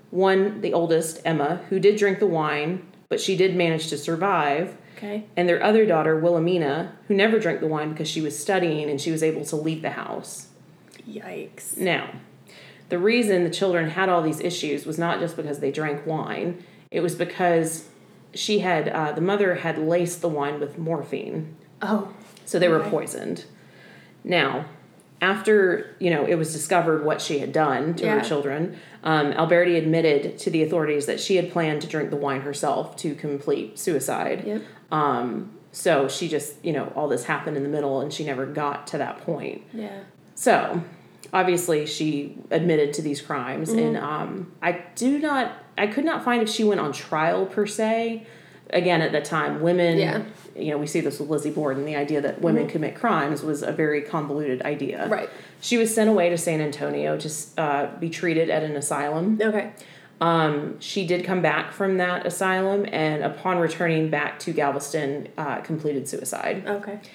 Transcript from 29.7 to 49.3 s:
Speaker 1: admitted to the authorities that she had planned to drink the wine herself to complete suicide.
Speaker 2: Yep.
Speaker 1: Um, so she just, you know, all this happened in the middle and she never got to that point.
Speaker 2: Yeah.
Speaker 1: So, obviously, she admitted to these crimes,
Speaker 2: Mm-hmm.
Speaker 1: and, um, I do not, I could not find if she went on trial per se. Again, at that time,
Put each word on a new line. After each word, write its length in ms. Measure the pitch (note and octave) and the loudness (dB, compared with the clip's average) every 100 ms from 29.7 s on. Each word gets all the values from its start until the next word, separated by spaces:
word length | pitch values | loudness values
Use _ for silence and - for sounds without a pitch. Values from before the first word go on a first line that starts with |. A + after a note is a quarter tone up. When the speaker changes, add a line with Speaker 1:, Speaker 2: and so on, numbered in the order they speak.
| E3+ | 4
Speaker 1:
admitted 600 | D#3+ E3 D#3+ C#3+ D3+ - | 4 4 4 4 0 -4
to 100 | G3 | -2
the 140 | D#3+ | 2
authorities 420 | D#3 E3+ D3+ D3 C#3 | 2 2 2 0 0
that 120 | - | -4
she 160 | - F#3+ | 2 2
had 160 | E3+ | 2
planned 300 | F3 D#3+ D3+ | 0 0 0
to 60 | D#3+ | -2
drink 220 | D#3 - | -4 -2
the 60 | D3 | -2
wine 260 | C#3+ C3+ | -2 -2
herself 540 | C#3 C#3 D3 C3 D#3+ - | -4 -2 0 0 -4 -6
to 180 | E3 C#3+ | -6 -4
complete 640 | D3+ C#3 C#3+ C#3+ - - | -4 -4 0 -2 -2 -4
suicide. 640 | - D3 C3+ C3+ - F#3 G#3 | -2 0 0 -2 -2 -2 -4
Speaker 2:
Yep. 160 | G#3+ - - - | -6 -8 -18 -4
Speaker 1:
Um, 600 | D#3 C#3+ A#2+ B2 G#2+ - - - | 0 2 0 -2 -4 -8 -16 -18
so 360 | - F#3+ D3 C3+ | -2 2 4 2
she 200 | - E3+ | -2 -2
just, 360 | D3+ - - | -4 -4 -8
you 100 | - | -4
know, 180 | D3 - - | -2 -4 -4
all 120 | D3+ | -2
this 180 | A#2+ - | -2 -2
happened 320 | D3 D#3+ D3 | -4 -2 -4
in 60 | |
the 60 | C#3 | -2
middle 300 | D3+ C#3+ C3+ | -2 0 -2
and 100 | C#3+ | -2
she 120 | D3+ D3+ | -6 -6
never 200 | B2+ C3+ | -4 -4
got 420 | D3 D3 C#3 - | -4 -4 -6 -6
to 100 | D3+ | -4
that 220 | B2+ - | -4 -6
point. 420 | - D3 C2+ - - | -6 -4 -6 -10 -12
Speaker 2:
Yeah. 160 | A3+ G#3 G3 F#3+ - - - | -12 -10 -12 -16 -20 -20 -2
Speaker 1:
So, 460 | B3+ G3 - F3 E3 - - - - | 2 2 2 -4 -6 -16 -20 -20 -4
obviously, 520 | F#3+ F3+ E3+ E3+ D3+ D3+ | 0 2 2 2 0 0
she 520 | - D#3 C#3+ C#3 - - | -2 -2 -2 -6 -12 -2
admitted 440 | D#3+ E3+ D3+ D3 | 0 4 4 2
to 80 | D3 | 0
these 200 | D3+ C#3 | -4 -6
crimes, 480 | - C#3+ B2 D3 D#3+ | -4 -6 -4 -6 0
Speaker 2:
Mm-hmm. 100 | A3+ | 2
Speaker 1:
and, 180 | A#3 A3+ | 2 0
um, 540 | - D3+ - F#3+ F3 - | -2 -4 -6 -8 -10 -4
I 160 | E3+ F3 - - | -2 -2 -8 0
do 240 | B3+ C#4+ | 2 2
not, 320 | D4+ C#4 A#3 - - - | 2 0 -2 -6 -12 -2
I 80 | G#3+ | -2
could 180 | C4 D#4 | 0 0
not 180 | D4+ | 0
find 180 | B3 A#3+ | 0 2
if 80 | A3 | 2
she 140 | - | 2
went 160 | G#3+ F#3+ | 2 2
on 140 | D#3 | 0
trial 520 | C3+ - D#3 D#3+ F#3 F#3+ | -4 -4 0 2 2 0
per 220 | - G#3 | 0 -2
se. 580 | - A3 A3+ A3+ A3+ - - - - - | 0 0 0 -2 -4 -10 -20 -20 -20 -2
Again, 300 | F3 F3 E3 | 0 4 4
at 100 | D#3+ | 4
that 140 | D3+ | 0
time, 360 | D3+ | 0